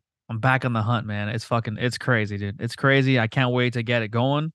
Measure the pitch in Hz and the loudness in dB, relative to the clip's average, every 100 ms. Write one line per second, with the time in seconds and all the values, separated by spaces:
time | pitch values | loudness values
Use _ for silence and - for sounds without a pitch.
0 | _ _ - 117 127 131 131 117 104 120 | _ _ -10 -2 2 2 2 0 0 0
1 | 104 104 104 113 - 117 113 107 123 - | -2 -6 -4 -6 -2 -2 -2 -4 -4 -4
2 | - 120 104 104 101 - 117 - 139 135 | 0 0 0 -4 -6 -6 -8 0 4 4
3 | 135 131 113 - 127 123 123 120 117 120 | 4 2 2 2 2 2 0 0 0 0
4 | 110 113 131 143 156 | 0 0 0 0 -2